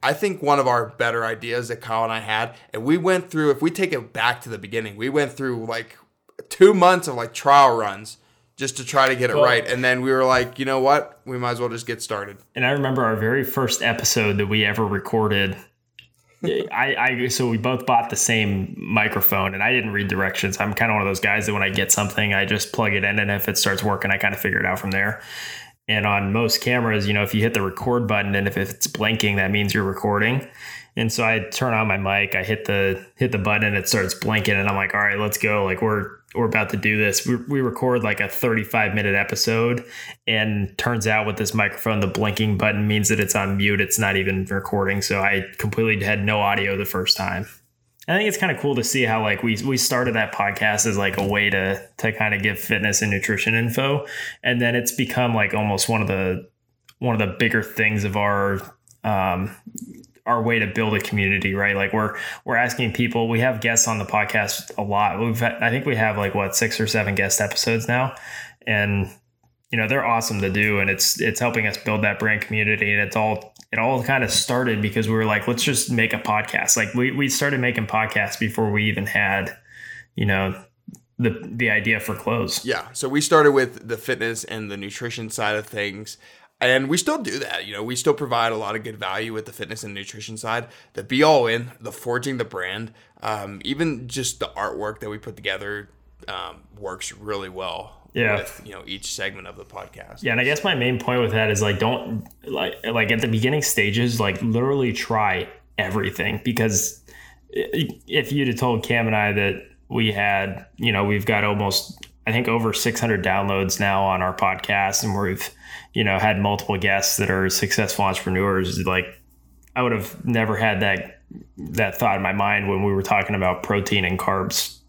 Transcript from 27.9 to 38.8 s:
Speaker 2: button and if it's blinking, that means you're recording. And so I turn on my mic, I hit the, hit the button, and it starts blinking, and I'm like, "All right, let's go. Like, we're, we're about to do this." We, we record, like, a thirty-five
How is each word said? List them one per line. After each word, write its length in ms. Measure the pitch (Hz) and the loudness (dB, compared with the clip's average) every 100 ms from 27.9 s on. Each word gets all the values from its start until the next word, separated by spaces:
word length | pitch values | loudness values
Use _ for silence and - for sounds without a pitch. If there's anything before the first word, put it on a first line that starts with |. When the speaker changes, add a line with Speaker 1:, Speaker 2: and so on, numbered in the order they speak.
| 120 113 | 0 2
Speaker 2:
button 280 | 107 101 101 | 0 2 0
and 120 | 98 | 0
if 80 | 92 | -2
it's 320 | 98 - - | -4 -2 -4
blinking, 480 | - 107 110 104 101 | 0 0 2 0 2
that 140 | 95 | 2
means 220 | 104 101 | 2 2
you're 100 | 107 | 0
recording. 640 | 98 95 107 101 107 131 - - - - - - | 0 0 0 2 2 0 -4 -16 -18 -18 -14 -2
And 160 | 113 | -2
so 140 | - 113 | 0 2
I 140 | 113 95 | 0 0
turn 220 | - 131 | -2 0
on 140 | 113 110 | 2 2
my 100 | 98 | 0
mic, 380 | 98 101 101 98 | 2 2 2 0
I 80 | |
hit 220 | 92 107 - | 0 -2 0
the, 380 | 101 98 95 - _ | 2 2 0 -6 _
hit 160 | 127 | 0
the 80 | 107 | 0
button, 240 | 98 104 | 0 2
and 120 | 107 101 | 2 0
it 140 | 92 | 0
starts 240 | 113 92 | 0 0
blinking, 400 | - - 110 101 | -2 0 0 2
and 160 | 101 101 | 2 2
I'm 60 | 98 | 0
like, 180 | 98 | 0
"All 80 | 104 | 0
right, 160 | 104 101 | 0 0
let's 220 | 107 - | -2 0
go. 260 | 110 104 98 | 0 2 0
Like, 160 | 92 | 0
we're, 240 | 110 107 95 - _ - | 0 0 -2 -10 _ -2
we're 100 | 117 | 0
about 240 | 110 104 | 0 0
to 80 | 104 | 0
do 220 | 104 107 | 0 2
this." 260 | 104 95 - | 2 0 0
We, 100 | 123 | -2
we 260 | 123 139 | -2 -2
record, 420 | 127 - 127 123 | 0 0 0 0
like, 160 | 110 101 | 0 0
a 100 | 101 | -2
thirty-five 640 | - 127 113 104 117 | 0 0 0 0 0